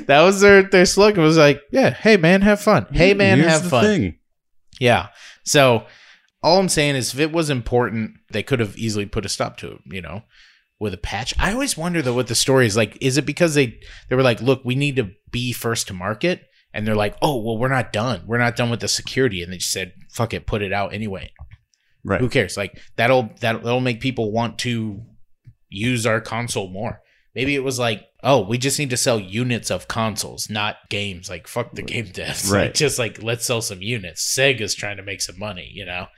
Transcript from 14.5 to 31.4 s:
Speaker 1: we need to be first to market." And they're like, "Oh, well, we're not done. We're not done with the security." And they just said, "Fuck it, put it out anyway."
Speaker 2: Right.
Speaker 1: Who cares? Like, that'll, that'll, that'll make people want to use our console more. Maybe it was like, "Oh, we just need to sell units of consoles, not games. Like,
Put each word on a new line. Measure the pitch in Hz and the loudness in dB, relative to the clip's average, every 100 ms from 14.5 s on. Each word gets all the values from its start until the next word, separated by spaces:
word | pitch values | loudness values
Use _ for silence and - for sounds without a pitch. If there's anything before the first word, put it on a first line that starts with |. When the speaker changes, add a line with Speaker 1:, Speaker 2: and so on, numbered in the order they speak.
| 131 | 0
Speaker 1:
we | 123 127 | -2 -2
need | 143 131 | -2 -2
to | 101 - _ | -4 -8 _
be | 123 123 | -8 -6
first | 113 120 113 - | -6 -4 -4 -6
to | |
market." | 90 95 110 170 180 _ _ _ | -8 -6 -4 -2 -4 _ _ _
And | - 107 | -6 -2
they're | 107 | 0
like, | 104 - | 0 -2
"Oh, | 151 131 | -2 -2
well, | 110 110 | -4 -2
we're | 127 | 0
not | 135 - | -2 -2
done. | 104 123 95 87 | -4 -4 -6 -4
We're | 120 | -2
not | 120 113 | -2 -2
done | 120 | -2
with | 117 | -2
the | 101 | -4
security." | - - - 131 92 | -6 -4 -2 -2 -2
And | 85 | -8
they | 90 | -8
just | - | -6
said, | 98 92 - - | -6 -8 -12 -14
"Fuck | - 113 | -6 -4
it, | 90 - | -4 -6
put | 107 | -4
it | 101 | -4
out | 98 98 | -4 -4
anyway." | 104 110 92 - - - - _ _ _ _ - | -6 -8 -8 -12 -18 -20 -20 _ _ _ _ -2
Speaker 2:
Right. | 95 | 0
Speaker 1:
Who | 123 | 2
cares? | 139 95 - | 0 -2 -4
Like, | 101 - - - | -8 -10 -12 -2
that'll, | 117 131 110 - | 2 2 0 -4
that'll, | 117 113 | -4 -2
that'll | - 123 | -2 -2
make | 127 117 | 0 -2
people | 131 120 107 | -4 -2 -2
want | 110 117 - | -2 -4 -4
to | 127 117 110 98 117 - - _ - _ _ | -4 -4 -6 -8 -14 -20 -20 _ -20 _ _
use | 98 117 123 117 | -6 -2 0 0
our | 110 | 0
console | 113 113 120 113 95 | -2 -6 -4 -6 -6
more. | 92 113 - _ _ _ 113 | -8 -8 -10 _ _ _ -6
Maybe | 135 143 | -2 -2
it | |
was | 131 123 | -2 -2
like, | 120 107 - _ | -2 -4 -10 _
"Oh, | 120 135 95 | 2 2 2
we | 123 | -2
just | 135 135 | -2 -2
need | 143 | -2
to | 123 | -2
sell | 135 113 | 0 0
units | 95 107 127 117 - | -2 -4 -2 -4 -4
of | 92 - | -6 -6
consoles, | 113 113 95 - 64 - | -4 -4 -4 -8 -10 -8
not | 107 104 - _ | -4 -6 -6 _
games. | 104 101 90 90 | -8 -8 -10 -12
Like, | 87 | -14